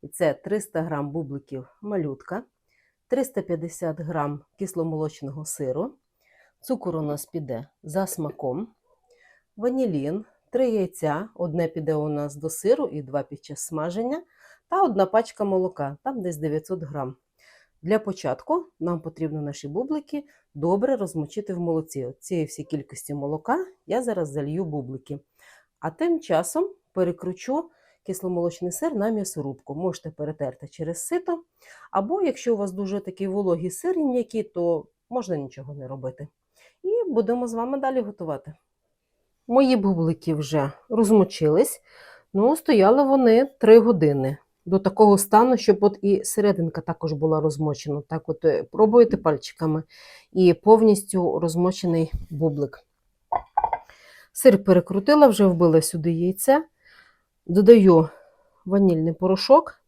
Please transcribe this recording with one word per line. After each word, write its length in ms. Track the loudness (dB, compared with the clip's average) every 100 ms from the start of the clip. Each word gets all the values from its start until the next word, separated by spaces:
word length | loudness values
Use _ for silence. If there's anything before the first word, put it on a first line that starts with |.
І 60 | -18
це 260 | -2 -2
триста 480 | -2 -4 -6 -4 -6
грам 300 | -6 -6 -6
бубликів 560 | -8 -8 -12 _ -14 -14 _
малютка, 640 | -8 -6 -4 -8 -10 -12 -12 _ _ _ _ _ _
триста 340 | -4 -2 -6
п'ятдесят 580 | -6 -6 -6 -8 -8 -8
грам 420 | -6 -4 -4 -6 _ _
кисломолочного 840 | -10 -6 -4 -4 -6 -8 -14 -12 -12
сиру, 480 | -8 -6 -4 -6 -8 _ _ _ _ _ _
цукор 360 | -8 -6 -4 -6
у 60 |
нас 240 | -6 -6 -8
піде 420 | -12 -8 -10 -12 _
за 240 | -8 -6 -6
смаком, 600 | -6 -8 -6 -6 -6 -8 _ _ _ _ _ _ _ _ -6
ванілін, 680 | -4 -2 -2 -2 -4 -8 -10 _ _
три 200 | -2 0
яйця, 600 | 0 -4 -4 -4 -4 -8 _
одне 320 | -6 -2 -4
піде 280 | -4 -4 -4
у 140 | -2
нас 260 | -6 -8 -8
до 140 | -10
сиру 380 | -6 0 0 0
і 140 | -6
два 220 | -8 -8
під 220 | -8 -14 -18
час 140 | -14
смаження, 640 | -10 -6 -6 -6 -6 -8 -10 _ _ _ _
та 140 | 0
одна 220 | 0 0 0
пачка 380 | 0 -2 -6
молока, 540 | -2 -2 -2 -4 -8 -8
там 180 | -10 -8
десь 160 | -8 -6
дев'ятсот 460 | -4 -6 -6 -10
грам. 320 | -10 -8 -10 -12 _ _ _ _ _ _
Для 180 | -4 -2
початку 680 | -2 -8 -6 -6 -4 -4 -4 _
нам 200 | -6 -6
потрібно 420 | -8 -8 -8 -6
наші 260 | -8 -10 -10
бублики 560 | -8 -6 -6 -8 -12 -12 _ _
добре 420 | -6 -2 0 0 -2
розмочити 580 | -4 -6 -8 -8 -10
в 60 | -6
молоці. 460 | -4 -4 -6 -10 -10
От 180 | -12
цієї 220 | -8 -6 -6
всій 180 | -8
кількості 500 | -10 -10 -10 -18 -12
молока 520 | -8 -6 -8 -4 -6 -6 _ -6
я 140 | -4
зараз 280 | -4 -4 -6
залью 340 | -6 -6 -6 -6
бублики. 540 | -8 -10 -14 _ -16 _ _ _ _ _ _
А 100 | -12
тим 300 | -6 -2 -2
часом 500 | -2 -2 -2 -4 -6 -8 _
перекручу 760 | -4 -4 -2 -8 -10 -6 -6 -6 _ _ _
кисломолочний 680 | -12 -10 -6 -4 -4 -4 -8
сир 240 | -4 -6 -2
на 140 | -2
м'ясорубку. 680 | -4 -6 -8 -8 -10 -12 -6
Можете 340 | -6 -6 -14
перетерти 580 | -10 -10 -8 -10 -10 -20
через 380 | -12 -10 -8 -6
сито, 380 | -6 -4 -8 -8 _ _ -20 -8
або 300 | -6 -4 -2
якщо 320 | -2 -4 -4
у 40 | -4
вас 140 | -4
дуже 280 | -6 -6 -6
такий 280 | -10 -8 -6
вологий 440 | -4 -2 -2 -4
сир 260 | -6 -4 -2
і 60 |
м'який, 400 | -2 -2 -4 -6
то 420 | -8 -4 -2 -2 -6 _ _
можна 280 | -10 -6 -6
нічого 360 | -8 -14 -18
не 140 | -16 -14
робити. 400 | -10 -10 -10 -18 _ _ _ _ _
І 260 | -4 -2 -2
будемо 380 | -2 -2 -2 -4
з 60 |
вами 240 | -6 -6 -4
далі 240 | -2 -2
готувати. 520 | -6 -8 -8 -8 -10 -20 _ _ _ _ _ _ _ _ 0
Мої 240 | 4 4 4
бублики 580 | 2 0 0 -2 -4
вже 380 | -4 -2 -2 -2 -6 _
розмочились, 920 | 0 4 6 4 2 2 4 2 0 _ _ -20 -20 _
ну, 220 | 0 2 2
стояли 480 | 2 4 6 6
вони 420 | 4 4 6 4 2
три 340 | _ 8 10
години. 580 | 10 4 2 2 -2 -4 _ _ -2
До 140 | 0
такого 380 | 0 4 6 6
стану, 400 | 6 4 6 2
щоб 200 | 4 4
от 180 | 4 2
і 220 | 0 0
серединка 580 | 0 0 0 2 -2 -4
також 320 | -8 -6 -4
була 280 | -2 0 2
розмочена. 600 | 0 -2 -4 -4 -6 -8 -6
Так 220 | -10 -6
от, 160 | -2 0
е, 180 | 0
пробуєте 540 | -4 2 4 8 6 4
пальчиками 640 | 0 -2 -6 -6 -4 -4 -6 -20 -20 -20 _
і 200 | 2 4
повністю 840 | 4 6 6 6 4 0 -2 -2 -2
розмочений 720 | -2 0 0 0 -2 0 -2 -4 -10
бублик. 500 | -2 -2 -2 -6 -8 _ _ _ _ _ -8 -4 -4 -4 -6 _ -20 -20 -20 _
Сир 300 | 4 6 6
перекрутила, 640 | 4 4 4 -4 2 6 6
вже 180 | 6 2
вбила 360 | 4 4 4
сюди 300 | 2 -4 -4
яйце. 540 | -2 -2 -2 2 2 2 _ _ _ _ _ _ _ -2
Додаю 640 | 2 10 10 10 6 4 -4 _ _ _ _ -2
ванільний 480 | 2 4 4 0
порошок. 680 | -2 0 0 6 6 6 -14